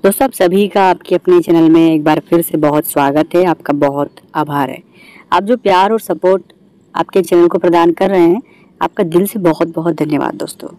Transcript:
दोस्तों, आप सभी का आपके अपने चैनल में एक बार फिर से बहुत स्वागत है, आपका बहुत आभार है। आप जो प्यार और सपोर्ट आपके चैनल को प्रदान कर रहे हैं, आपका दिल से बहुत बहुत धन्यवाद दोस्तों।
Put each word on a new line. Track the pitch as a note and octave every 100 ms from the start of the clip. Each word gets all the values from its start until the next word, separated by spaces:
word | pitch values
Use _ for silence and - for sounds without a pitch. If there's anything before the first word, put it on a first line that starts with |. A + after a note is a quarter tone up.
दोस्तों, | G3+ - C4+
आप |
सभी | - F3+ F#3+ G3+
का | G#3 F#3
आपके | F3 - F3
अपने | - F3+
चैनल | E3 E3 E3
में | E3 E3 D#3+
एक |
बार | D3+ D3+
फिर | - E3+
से | E3+ D#3+
बहुत | D3+ D3+ D3+
स्वागत | - C#3 D3 D#3 F3
है, | F3+
आपका | D#3 -
बहुत | D3 C#3+ C#3+ C#3+ - _ D#3+
आभार | D3 C#3+ C3
है। | - _ _ - - _
आप | F3+
जो | G3 A#3+
प्यार | G3+ F3+ G3
और | A3
सपोर्ट | - D#3+ F3+ F#3+ - _ _ _ _ -
आपके | F3 G3
चैनल | F3 F3 E3+
को | F#3
प्रदान | F3+ E3+ E3+
कर | E3 G3
रहे | F#3+
हैं, | E3+ G3 - _ _ _
आपका | F3 -
दिल | E3 E3+ G3+
से | A3
बहुत | E3 D#3 E3
बहुत | E3 E3+ D#3+
धन्यवाद | D3+ D3 C3+ -
दोस्तों। | - - -